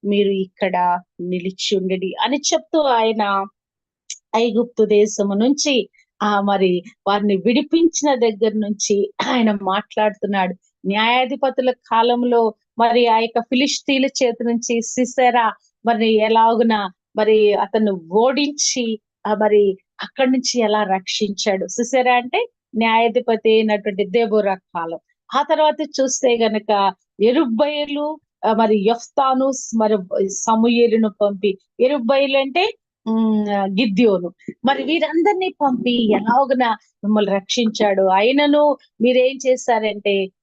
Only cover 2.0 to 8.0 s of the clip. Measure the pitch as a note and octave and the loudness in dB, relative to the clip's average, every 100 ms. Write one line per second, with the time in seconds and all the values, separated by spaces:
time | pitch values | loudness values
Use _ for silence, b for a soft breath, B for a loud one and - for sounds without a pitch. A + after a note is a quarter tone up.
2 | F#3+ - A3+ C#4+ C#4+ D#4+ D#4+ E4 C#4+ A#3 | -6 -4 -2 -2 -2 -4 -2 -2 2 2
3 | A3 G#3+ G3+ G3 G3 _ _ _ _ _ | 0 0 -2 -2 -4 _ _ _ _ _
4 | _ - _ A3 A#3 G#3+ A#3+ - G#3+ G#3 | _ -20 _ -2 0 0 -4 0 2 4
5 | G#3+ - G3+ G3+ A#3 C#4+ D4+ C4 G3+ b | 2 0 -2 0 0 0 0 -2 -4 b
6 | b _ G#3 G3+ G3+ G3 F#3+ F3+ F3+ B | b _ -2 0 0 0 2 0 -6 B
7 | - G3+ G#3 G3 F3+ G#3+ D4 E4 E4 - | -2 0 0 0 0 0 0 2 2 0